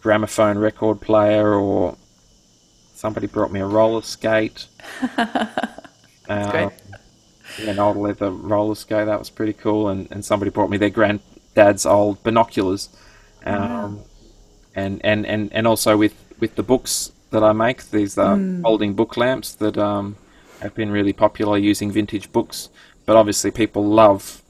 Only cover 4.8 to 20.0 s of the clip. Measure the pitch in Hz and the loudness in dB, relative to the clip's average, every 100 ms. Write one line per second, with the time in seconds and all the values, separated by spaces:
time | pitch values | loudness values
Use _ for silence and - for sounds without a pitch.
4.8 | - - 254 - 226 - 220 - - - | -20 -8 -8 -4 -4 -4 -4 -6 -8 -12
5.8 | - _ _ _ - 104 104 104 196 - | -20 _ _ _ -8 -6 -2 -2 -4 -8
6.8 | - - _ _ _ _ - - 107 98 | -20 -20 _ _ _ _ -20 -10 -6 0
7.8 | 104 104 104 98 101 92 - 104 107 104 | 0 0 -4 -2 -4 -6 -2 -2 0 -4
8.8 | - 107 107 104 - - 110 104 107 107 | -4 -2 0 -4 -6 -6 -6 -4 -2 0
9.8 | 107 95 92 98 101 104 101 107 98 101 | 0 -4 -8 -12 -4 -2 -2 0 -2 2
10.8 | 104 95 104 104 - - _ - 101 101 | 0 2 0 0 -6 -20 _ 4 4 4
11.8 | - 101 104 98 - 113 113 - 95 98 | 2 2 2 0 0 2 2 0 -2 -2
12.8 | - _ - - _ _ - 101 101 117 | -8 _ -20 -20 _ _ -6 -4 -4 -6
13.8 | 104 104 - - - _ _ _ _ - | -10 -12 -18 -20 -20 _ _ _ _ -8
14.8 | 98 98 104 107 101 107 101 110 113 110 | -6 -2 -2 -2 -2 -4 -4 -2 0 2
15.8 | - 107 107 - _ - 113 - - 127 | 2 4 2 0 _ -8 -6 -4 0 0
16.8 | - - - _ _ 117 110 107 113 131 | 0 -8 -8 _ _ 2 2 4 0 -2
17.8 | - 104 101 - 98 101 190 180 170 110 | -4 -2 -2 0 2 2 0 -2 0 0
18.8 | 107 98 113 - 123 131 - - 107 104 | 0 -2 -2 0 -2 -2 -8 -4 -4 -2
19.8 | 104 101 | -2 -2